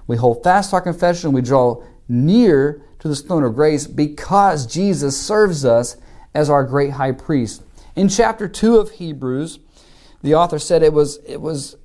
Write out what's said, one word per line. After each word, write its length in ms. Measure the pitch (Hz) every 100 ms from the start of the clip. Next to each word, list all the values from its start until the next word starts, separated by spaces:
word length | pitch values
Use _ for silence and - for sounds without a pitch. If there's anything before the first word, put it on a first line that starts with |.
| -
we 100 | 120
hold 260 | 123 117
fast 300 | 175 190 196
our 60 | 180
confession, 520 | 180 170 175 170 160
we 80 | 135
draw 420 | 123 135 123 113 - - -
near 760 | 120 147 220 226 143 139 151 - -
to 80 | 160
this 140 | 143
throne 240 | - 170
of 100 | 131
grace 320 | 113 151 147 143
because 800 | 127 147 147 - 202 196 151 117
Jesus 500 | 160 196 160 143 135
serves 480 | - 214 208 156
us 320 | 135 117 123 - - - -
as 160 | - 151
our 140 | 143
great 260 | 131 139 143
high 220 | 135 135
priest. 500 | 127 - 147 113 - - - -
In 140 | - 196
chapter 400 | - 220 220 208
two 280 | - 220 233
of 140 | 190
Hebrews, 680 | - 170 139 127 131 160 - _ _ _ - - -
the 140 | 139
author 240 | 156 175 151
said 240 | - 165
it 100 | 156
was, 280 | 151 147 -
it 160 | - 127
was 360 | 165 147 135 -